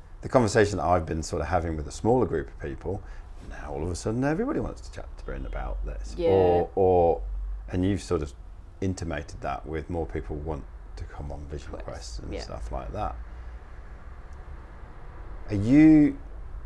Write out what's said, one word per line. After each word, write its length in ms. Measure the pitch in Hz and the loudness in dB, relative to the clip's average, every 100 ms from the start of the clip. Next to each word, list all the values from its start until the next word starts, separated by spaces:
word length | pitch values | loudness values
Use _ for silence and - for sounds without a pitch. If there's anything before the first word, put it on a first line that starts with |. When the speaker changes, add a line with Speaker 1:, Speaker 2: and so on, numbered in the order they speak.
| - - | -16 -12
Speaker 1:
the 60 | - | 2
conversation 480 | 135 110 117 101 92 | 4 6 6 6 4
that 80 | 76 | 4
I've 200 | 90 82 | 4 4
been 180 | 80 | -2
sort 180 | 78 87 | -2 -2
of 60 | 73 | 2
having 300 | 87 82 80 | 2 2 -2
with 100 | 73 | -4
a 40 | |
smaller 340 | - 107 127 104 | -2 2 4 4
group 220 | 80 67 | 0 -4
of 100 | - | -6
people, 420 | 76 67 80 98 - - - - - | -8 -6 -6 -6 -8 -12 -12 -14 -12
now 220 | - 73 | -10 -8
all 120 | 71 | -4
of 60 | 85 | -2
a 40 | 82 | -2
sudden 280 | - 117 139 | -2 0 2
everybody 340 | 160 247 - | 2 0 -2
wants 220 | 117 - | -4 -6
to 100 | - | -12
chat 140 | - - - | -12 -12 -12
to 40 | - | -8
Bryn 200 | 65 67 | -8 -6
about 400 | 65 64 - - | -6 -4 -4 -6
this. 300 | - - - | -6 -8 0
Speaker 2:
Yeah. 120 | 170 | 6
Speaker 1:
Or, 380 | 95 92 87 85 - | 8 8 6 4 4
or, 460 | 92 90 85 80 - - - - - | 6 8 6 4 0 -4 -6 -8 -4
and 160 | 95 92 | 2 2
you've 160 | 98 | 2
sort 200 | - 87 | 0 0
of 120 | 73 - - - - - | -2 -8 -16 -16 -16 -4
intimated 580 | 98 90 87 76 73 - | -2 -2 -4 -4 -6 -8
that 260 | 76 67 64 | -6 -6 -4
with 240 | 78 73 | -6 -4
more 160 | 85 78 | -4 -2
people 300 | 80 - 76 | -4 -6 -6
want 280 | 76 76 - - - - | -4 -6 -8 -14 -14 -12
to 80 | - | -10
come 260 | - 71 | -10 -10
on 140 | 71 71 | -8 -8
Vision 200 | 73 - | -10 -10
Speaker 2:
Quest. 140 | - - | -10 -10
Speaker 1:
Quest 340 | 62 - - | -10 -10 -10
and 140 | - | -8
Speaker 2:
Yeah. 80 | 78 | -8
Speaker 1:
stuff 300 | - - - | -8 -8 -6
like 180 | 69 69 | -6 -6
that. 220 | 92 95 - - - - - - - - - - - - - - - - - - - - - - - - | -6 -6 -6 -12 -12 -12 -14 -14 -16 -14 -14 -14 -14 -14 -14 -14 -14 -14 -16 -14 -14 -14 -12 -12 -10 -4
Are 60 | 104 | -2
you, 600 | 104 143 156 156 147 - - - - - | 6 10 12 10 8 4 -8 -12 -10 -10